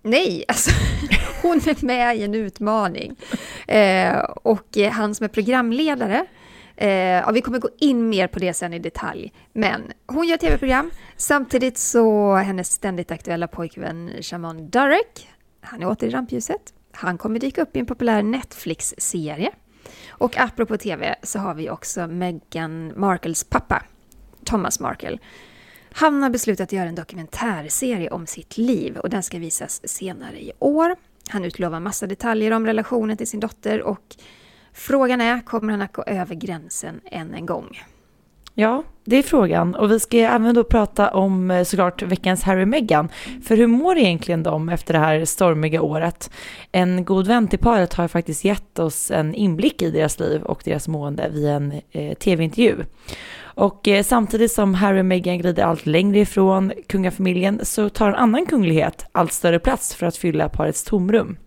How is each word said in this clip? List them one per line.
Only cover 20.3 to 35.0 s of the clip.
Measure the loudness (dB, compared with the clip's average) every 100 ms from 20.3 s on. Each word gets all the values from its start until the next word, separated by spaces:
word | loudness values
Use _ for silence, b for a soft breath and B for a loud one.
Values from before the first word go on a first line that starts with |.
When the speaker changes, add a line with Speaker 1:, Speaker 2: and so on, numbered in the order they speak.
| 0
Speaker 1:
apropå | -2 -2 -4 -4
T | -6
V | -6 -6 -6
så | -8 -8
har | -6
vi | -6 -8
också | -10 -10 -8 -6
Meghan | -4 -6 -6 _ -8 -8 -8 -12
Markles | -2 -2 0 -4 -6
pappa, | -2 -4 -2 -4 -4 _ _ -20 -20 _
Thomas | -4 -2 -2 -4
Markle. | -6 -8 -10 -12 B B B B B B B
Han | 2 2 4
har | 0
beslutat | 0 -2 -4
att | -4
göra | -4 -6
en |
dokumentärserie | -8 -12 -16 -14 -6 -6 -6 -6 -4 -2 -4 -4
om | -8 -10
sitt | -14 -12 -2
liv | 0 0 -2 -6
och | -6
den | -4
ska | -6 -10
visas | -8 -8 -8 -10 -10
senare | -10 -10 -12 -16 -16
i | -16 -2
år. | 0 2 0 -2 _ _ -10
Han | -6
utlovar | -6 -4 -6 -4
massa | -6 -6 -8
detaljer | -6 -2 0 2
om | 2
relationen | 0 -2 -2 -2 -2 -4
till | -6
sin | -6
dotter | -8 -6 -4 -4
och | -4 -6 _ -20 b b b b b
frågan | -18 0 2